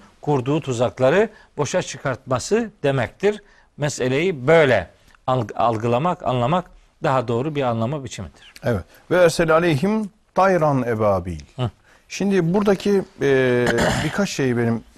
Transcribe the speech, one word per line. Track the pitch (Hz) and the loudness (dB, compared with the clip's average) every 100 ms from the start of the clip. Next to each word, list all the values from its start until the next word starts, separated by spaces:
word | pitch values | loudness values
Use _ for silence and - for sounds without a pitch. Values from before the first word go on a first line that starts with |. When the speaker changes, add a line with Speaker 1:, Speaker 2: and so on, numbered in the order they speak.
| - _ | -8 _
Speaker 1:
kurduğu | - 139 120 156 | -2 -2 0 -4
tuzakları | 135 117 120 - 127 180 220 - - - | -4 -2 -2 0 2 2 0 -6 -18 -8
boşa | 143 - | -4 -4
çıkartması | - - 143 123 - 123 - 214 220 - | -6 -8 -8 -8 -4 -6 0 -2 -2 -4
demektir. | 139 135 110 - 202 208 - _ _ - | -2 -2 -4 -2 -2 -2 -12 _ _ -8
Meseleyi | 147 - 127 135 180 151 127 | -6 -2 -2 0 -2 -2 4
böyle | 165 143 107 85 _ _ _ - | 6 6 2 0 _ _ _ -4
alg-, | 127 107 | -2 -2
algılamak, | - 113 110 117 120 170 175 | 0 0 0 0 0 0 -2
anlamak | - 127 120 180 - - _ _ | -4 -2 0 -2 -4 -16 _ _
daha | 156 131 117 | -2 0 0
doğru | 117 147 143 | -2 -2 -2
bir | |
anlama | 127 113 113 151 | -2 -2 -4 -6
biçimidir. | 127 - 90 - - - | -10 -14 -16 -18 -20 -8
Speaker 2:
Evet. | - 104 - - _ | -4 -4 -6 -20 _
Ve | 175 | 4
ersel | 170 - 160 | 4 4 2
aleyhim | 160 175 139 190 220 208 - _ - | 4 4 0 0 -2 -4 -12 _ 2
tayran | 190 180 151 135 | 2 4 2 0
ebabil. | 120 110 107 95 90 80 71 - | -2 0 2 0 -2 -10 -12 -8
Speaker 1:
Hı. | 123 - _ _ _ | -8 -8 _ _ _
Speaker 2:
Şimdi | - 196 196 165 | -4 0 2 2
buradaki, | 202 208 190 202 196 - - | 2 2 0 2 0 -2 -2
e, | 139 135 127 123 120 117 117 | 2 2 4 2 2 2 0
<coughs> | 123 | 0
birkaç | 147 - 196 | -2 -2 -4
şey | - 131 120 | -2 -2 0
benim | 117 113 - | 0 -2 -6